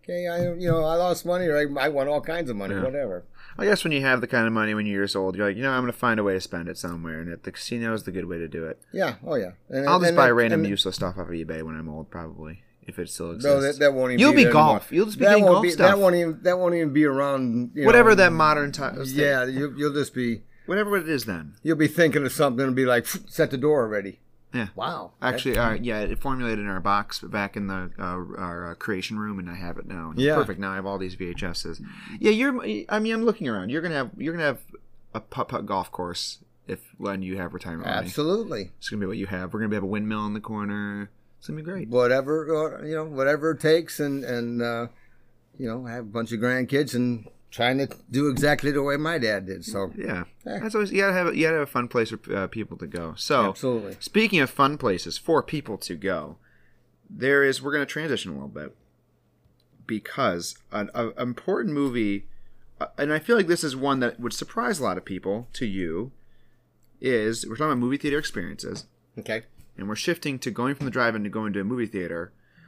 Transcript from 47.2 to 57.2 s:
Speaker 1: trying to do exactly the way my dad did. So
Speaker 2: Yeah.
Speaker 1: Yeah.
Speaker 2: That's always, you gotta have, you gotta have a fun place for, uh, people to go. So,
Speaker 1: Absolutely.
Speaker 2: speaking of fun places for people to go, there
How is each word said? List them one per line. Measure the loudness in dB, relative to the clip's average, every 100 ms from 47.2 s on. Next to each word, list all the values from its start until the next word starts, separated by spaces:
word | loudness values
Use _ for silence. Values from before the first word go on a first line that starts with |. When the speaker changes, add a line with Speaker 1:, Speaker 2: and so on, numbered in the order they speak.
| -8 -20 -16
Speaker 1:
trying | 0 2 2
to | -2 -6 -4
do | 0 2
exactly | 4 4 4 2
the | 0
way | 0 0
my | -2 0
dad | 0 -2
did. | -4 -10
So | -8 -6 -6
Speaker 2:
Yeah. | -6 -6 -6 -8 -14 -10
Speaker 1:
Yeah. | -8
Speaker 2:
That's | -4
always, | -2 0
you | 2
gotta | 2
have, | 2 0 2
you |
gotta | 2 2
have | -2
a |
fun | -4 0
place | 0 -2
for, | -4 -6
uh, | -4 -4
people | -6 -10 -10
to | -10
go. | -8 -10 -8
So, | 0 2 2
Speaker 1:
Absolutely. | 0 -2 -2 -6 -12
Speaker 2:
speaking | 0 2 4 2
of | 2
fun | 2 2 2
places | 0 0 -4 -8
for | 2 2
people | 2 -8 -6 -10
to | -8
go, | -6 -4 -4 -6 -16 _ _ _ _ _ _ _
there | -4